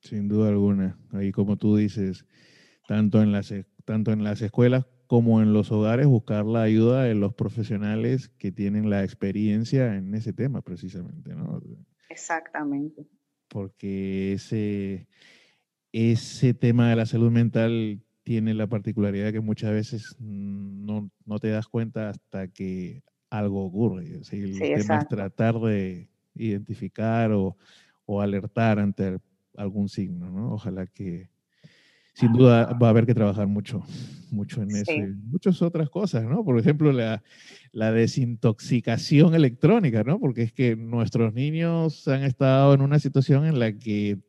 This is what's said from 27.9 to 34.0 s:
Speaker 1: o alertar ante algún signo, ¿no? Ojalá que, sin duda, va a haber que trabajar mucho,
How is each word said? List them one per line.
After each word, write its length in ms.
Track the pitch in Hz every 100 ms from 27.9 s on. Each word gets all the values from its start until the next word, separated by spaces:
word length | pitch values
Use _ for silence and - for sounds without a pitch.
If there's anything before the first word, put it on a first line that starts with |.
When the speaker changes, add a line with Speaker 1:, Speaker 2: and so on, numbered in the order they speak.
| _ -
Speaker 1:
o 140 | 101
alertar 560 | 101 98 101 - 113 104
ante 380 | 101 98 95 92 _ _ _ -
algún 320 | 101 104 101
signo, 420 | - 95 87 87
¿no? 240 | 92 110
Ojalá 320 | 110 110 92 92
que, 440 | _ 98 85 92 _ _ _ - _ _ _ _
sin 180 | - 123
duda, 400 | 117 127 117 117
va 160 | 120 117
a 20 |
haber 160 | 110 113
que 80 |
trabajar 320 | 113 104 101 101
mucho, 360 | 101 101 104 - -